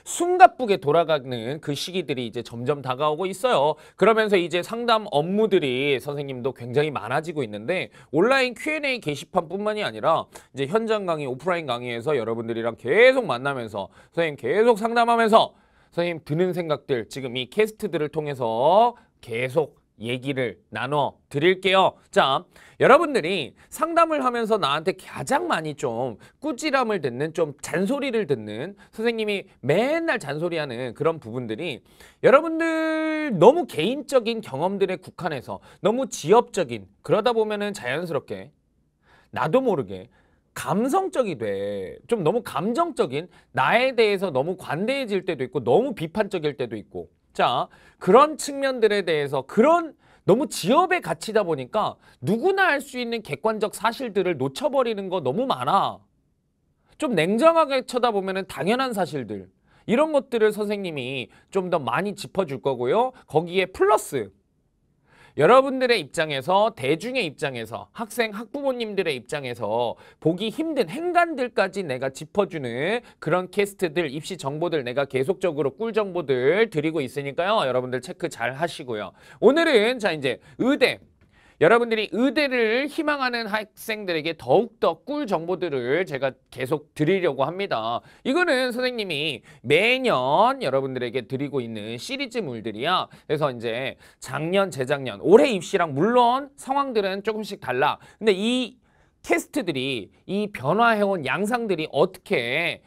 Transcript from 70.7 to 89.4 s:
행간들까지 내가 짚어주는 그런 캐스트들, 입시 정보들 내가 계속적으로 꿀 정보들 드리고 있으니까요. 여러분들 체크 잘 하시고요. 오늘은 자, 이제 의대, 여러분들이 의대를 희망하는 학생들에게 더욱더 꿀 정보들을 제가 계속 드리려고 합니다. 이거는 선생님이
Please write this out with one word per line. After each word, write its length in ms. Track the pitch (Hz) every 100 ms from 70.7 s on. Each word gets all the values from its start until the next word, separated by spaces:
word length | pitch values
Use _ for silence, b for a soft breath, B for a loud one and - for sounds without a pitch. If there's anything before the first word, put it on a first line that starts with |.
| 294 165
행간들까지 920 | 240 349 349 339 277 247 - 190 202
내가 260 | 165 127 135
짚어주는 920 | - 151 208 196 160 123 120 165 240 B B
그런 300 | 156 180 180
캐스트들, 640 | 202 202 202 175 151 156
입시 240 | 151 156 170
정보들 480 | 139 151 175 160
내가 220 | 123 127 139
계속적으로 720 | 131 131 185 180 143 139 -
꿀 160 | 226
정보들 800 | 220 202 175 143 127 131 190 226
드리고 280 | 156 156 160
있으니까요. 640 | 127 147 139 135 180 220 139
여러분들 340 | 127 127 123
체크 260 | 147 180 165
잘 240 | - 120
하시고요. 640 | 135 170 - 127 107 92 B B B
오늘은 600 | 214 311 330 240 220 254
자, 120 | 196
이제 300 | 156 131 107 b -
의대, 420 | 226 285 208 110 - _ b b b b
여러분들이 460 | 156 233 233 220 -
의대를 720 | 202 269 302 285 254 220 240 285
희망하는 580 | 320 302 285 254 240 220
학생들에게 920 | 214 208 - - 214 190 160 151 160
더욱더 640 | 123 165 233 - 190 165
꿀 280 | - 294 247
정보들을 800 | 170 165 185 180 135 120 160 180
제가 260 | 135 135 - _
계속 420 | 123 127 151 - -
드리려고 480 | 151 190 175 131
합니다. 560 | 135 180 196 123 113 117 b b
이거는 480 | - 330 349 254 254
선생님이 720 | 240 254 240 196 143 156 117